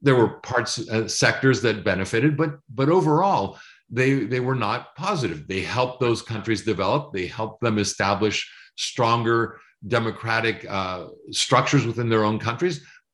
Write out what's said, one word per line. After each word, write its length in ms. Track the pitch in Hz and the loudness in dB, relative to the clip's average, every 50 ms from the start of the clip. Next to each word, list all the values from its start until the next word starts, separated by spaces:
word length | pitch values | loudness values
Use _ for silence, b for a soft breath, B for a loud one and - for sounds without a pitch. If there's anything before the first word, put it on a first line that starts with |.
| - | 2
There 120 | 139 131 | 4 6
were 240 | 123 110 101 - - | 6 4 2 2 -6
parts, 460 | - - - 123 117 - - - 110 - | -10 -4 -2 -2 -2 -2 -4 -8 -6 -2
uh, 180 | 110 110 110 | -2 -2 -2
sectors 560 | 104 - - 135 113 110 - - 135 127 92 120 | -2 0 2 2 2 2 4 4 2 2 4 2
that 200 | 117 104 104 85 | 0 0 0 0
benefited, 540 | 101 92 90 92 - - 113 131 156 147 | -2 0 -2 -2 -2 0 2 2 2 2
but, 220 | 143 160 156 147 - _ - | 2 -2 -2 -4 -10 _ -12
but 180 | 113 123 135 | -4 -2 2
overall, 680 | 143 170 185 156 156 147 160 190 202 185 120 98 95 B B B B B B B B | 2 4 4 4 4 2 4 2 2 2 0 -2 -4 B B B B B B B B
they, 360 | - 120 131 135 139 135 107 | -2 0 2 2 2 2 0
they 160 | 101 127 127 | -2 -2 -2
were 120 | 123 127 131 | -2 -2 -2
not 420 | 123 110 101 113 127 - - - | 0 0 -2 -2 -4 -6 -10 -14
positive. 520 | - 170 196 214 156 127 90 80 78 76 | -8 -4 -4 -2 -2 -2 -4 -4 -6 -8
They 140 | 92 95 95 | -6 -6 -6
helped 380 | 87 87 98 123 127 127 127 - | -4 -4 -2 -2 -2 -2 -2 -2
those 220 | 127 120 113 110 | 0 0 0 0
countries 420 | - - 113 107 98 110 110 98 - | -2 -8 -8 -6 -2 -2 -2 -2 -2
develop. 500 | 113 104 87 95 95 120 151 147 - - | -4 -2 0 0 0 0 -2 -2 -4 -8
They 120 | 95 90 | -6 -6
helped 360 | 85 - - 110 107 - - | -6 -6 -6 -8 -8 -6 -4
them 180 | 120 117 107 107 | -2 0 0 0
establish 680 | 101 98 - - 104 98 101 92 107 104 98 - - B B B B B B | 0 -2 -2 0 0 2 2 2 2 0 0 -2 -6 B B B B B B
stronger 840 | - - - - - 120 113 117 117 113 113 117 117 113 104 B B B B B B - | -8 -8 -6 -2 0 2 2 2 2 2 2 2 2 0 -2 B B B B B B -6
democratic, 800 | 98 120 117 113 113 101 - - 113 110 117 113 113 101 - - 95 | -2 0 0 0 0 -6 -6 -4 -2 0 0 0 0 -2 -4 -6 -6
uh, 380 | 101 98 95 92 92 90 82 - - - - - | -4 -4 -4 -4 -6 -8 -10 -14 -16 -20 -16 -8
structures 540 | - - - - 131 123 - - - 139 113 | -4 -4 0 4 4 4 4 4 2 2 2
within 240 | 117 110 120 120 113 | 2 -2 -2 0 2
their 140 | 113 110 107 | 4 4 4
own 140 | 107 110 | 4 2
countries. 480 | 107 - 117 117 120 175 180 165 143 B B B B B _ | 0 -2 -4 -2 0 -2 -2 -2 -4 B B B B B _